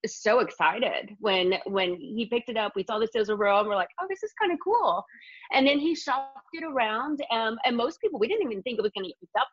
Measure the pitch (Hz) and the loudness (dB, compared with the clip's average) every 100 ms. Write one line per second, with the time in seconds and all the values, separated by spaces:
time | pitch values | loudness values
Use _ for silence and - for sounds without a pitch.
0 | 220 - 214 240 - - 160 196 233 67 | -8 -2 2 4 2 2 2 2 -2 -2
1 | - 208 208 190 180 185 - 196 185 180 | -8 -4 0 2 2 0 0 0 0 -2
2 | - 214 220 240 240 226 208 196 190 220 | -6 -6 -2 -2 -2 -2 -2 -4 -4 -2
3 | 220 226 208 214 208 202 214 202 180 - | -2 0 0 2 4 4 4 0 -2 -4
4 | 381 392 427 - 415 339 - 466 339 175 | -8 -6 -8 -2 -2 0 2 2 4 0
5 | - - - - - 269 269 285 302 311 | -4 -18 -20 -20 -2 4 4 4 2 -2
6 | - 262 269 269 - 330 330 262 220 214 | -2 -4 -4 -14 -16 -12 -6 -2 0 0
7 | 277 294 277 226 220 226 - 240 240 - | -2 -4 -2 0 0 0 0 2 -2 -2
8 | 427 285 226 440 320 208 220 220 214 196 | -4 0 0 0 -2 -4 -6 -2 -2 -4
9 | 381 - - 208 262 | -10 -10 -6 -2 -2